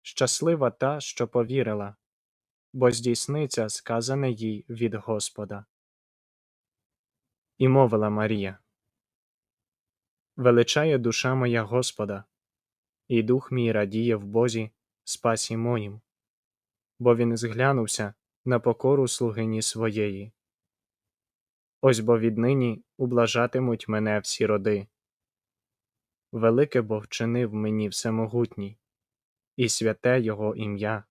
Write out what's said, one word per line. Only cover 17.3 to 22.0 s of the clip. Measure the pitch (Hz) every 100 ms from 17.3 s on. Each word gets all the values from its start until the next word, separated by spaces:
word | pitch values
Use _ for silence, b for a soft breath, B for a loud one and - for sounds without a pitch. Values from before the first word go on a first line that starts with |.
| 113
зглянувся | 117 110 131 135 110 - 104 - _ _
на | 127 123
покору | 120 113 131 139 127
слугині | - 120 110 110 110
своєї. | 107 113 113 107 104 98 104 _ _ _ _ _ _ _ _ _ _ _ _ _ _ _
Ось | 135
бо | 113